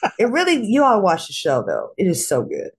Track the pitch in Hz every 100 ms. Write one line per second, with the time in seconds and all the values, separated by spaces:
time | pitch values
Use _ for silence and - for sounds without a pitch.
0 | - - 233 277 359 311 214 262 277 220
1 | 190 165 - - 160 127 - 65 - -
2 | 185 151 - 135 104 73 -